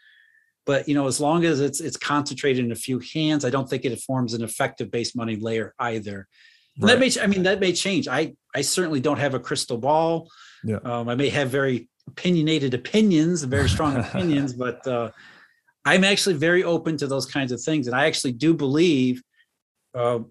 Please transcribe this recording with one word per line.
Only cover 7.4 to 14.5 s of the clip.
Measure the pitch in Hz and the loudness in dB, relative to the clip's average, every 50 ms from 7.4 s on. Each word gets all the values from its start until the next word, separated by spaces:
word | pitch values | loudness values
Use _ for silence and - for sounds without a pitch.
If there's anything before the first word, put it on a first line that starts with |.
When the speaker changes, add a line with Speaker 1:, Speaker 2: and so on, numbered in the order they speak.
| 175 | 2
Speaker 1:
that | 185 208 190 | 2 2 2
may | 196 180 | 2 0
change. | 170 - - 190 196 160 127 - | 0 0 -2 -2 -2 -2 -2 -2
I, | 127 143 160 - - _ _ _ - | -2 -2 -2 -4 -6 _ _ _ -6
I | 135 | -4
certainly | 139 - - 185 180 160 156 135 | -4 -2 0 -2 0 0 0 0
don't | 127 151 143 | 0 0 0
have | 110 143 139 131 | 0 0 -2 -2
a | 127 | -4
crystal | 131 - 151 135 - - 127 | -4 -4 -4 -4 -4 -4 -4
ball. | 113 113 139 151 160 165 165 165 165 165 - _ - - - - - - | -2 0 2 2 2 2 2 0 -2 -4 -10 _ -20 -20 -20 -16 -10 -6
Speaker 2:
Yeah. | 110 107 101 - | -6 -4 -4 -4
Speaker 1:
Um, | 123 120 117 117 | -6 -6 -4 -4
I | 117 120 | -2 -2
may | 127 143 131 | 0 0 0
have | 101 147 139 127 | 0 0 -2 0
very | 123 143 135 135 127 113 - _ _ _ _ | 0 0 0 0 -2 -2 -6 _ _ _ _
opinionated | - - - - 180 180 165 151 156 160 151 139 131 127 | -20 -10 -4 0 2 2 4 4 2 2 2 2 0 -2
opinions, | 123 - - - 214 220 208 175 151 156 170 180 165 143 | -2 -2 0 2 4 4 6 6 4 4 2 0 -2 -2
very | 123 135 143 139 - | -2 0 2 2 2
strong | - - 160 147 135 | 2 2 0 0 0
Speaker 2:
<laughs> | 123 107 | -2 -2
Speaker 1:
opinions, | - - 190 180 170 147 139 139 135 | -2 -2 -2 0 0 2 0 0 -2